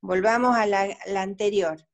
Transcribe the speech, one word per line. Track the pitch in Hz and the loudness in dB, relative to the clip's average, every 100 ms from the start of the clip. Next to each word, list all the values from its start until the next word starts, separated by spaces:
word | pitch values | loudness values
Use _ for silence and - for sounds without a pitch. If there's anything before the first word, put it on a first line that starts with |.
Volvamos | 190 185 202 233 247 233 | -2 0 2 2 2 2
a | 214 | 2
la, | 196 196 - 190 | 0 -2 -4 -8
la | 196 | -6
anterior. | 190 196 208 202 170 156 _ | -6 -2 0 0 0 -4 _